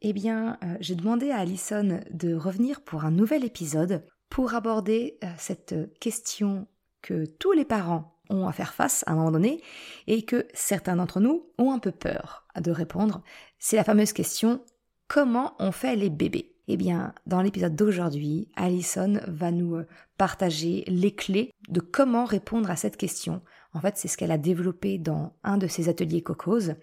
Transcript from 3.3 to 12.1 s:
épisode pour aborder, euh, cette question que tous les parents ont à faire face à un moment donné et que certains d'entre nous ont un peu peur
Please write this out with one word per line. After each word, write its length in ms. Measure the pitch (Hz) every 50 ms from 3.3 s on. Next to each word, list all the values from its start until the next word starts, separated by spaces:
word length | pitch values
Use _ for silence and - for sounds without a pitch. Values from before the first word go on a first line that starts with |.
| 302 302 254
épisode 640 | 226 - - 175 151 147 156 160 180 196 147 - - _ _ _ -
pour 240 | - - 262 233 233
aborder, 640 | 233 208 226 220 220 190 208 220 226 240 285 - - -
euh, 40 | 175 170 160
cette 600 | - - 185 - - - - 160 151 - - -
question 680 | - 233 214 - - - - - 208 202 196 190 202 - _ _ _ _ _ _
que 240 | - - 170 165 156
tous 260 | 156 - - - 370
les 140 | 392 311 302
parents 540 | 302 233 208 180 170 175 165 156 - _ _ _ -
ont 180 | 202 190 185 185
à 60 | 156
faire 200 | - 175 147 -
face 300 | - - - - - - -
à 40 |
un 40 | 160
moment 160 | 160 160 160
donné 300 | 160 160 180 240 302 339 - - - - - - - - - -
et 160 | 220 226 220
que 240 | - 240 240 - - -
certains 420 | - - - 202 185 - 190 180
d'entre 240 | 175 180 175 - 185
nous 320 | 208 254 320 339 - - _ -
ont 160 | 240 269 269
un 60 | 240
peu 120 | - 196
peur 540 | - - - -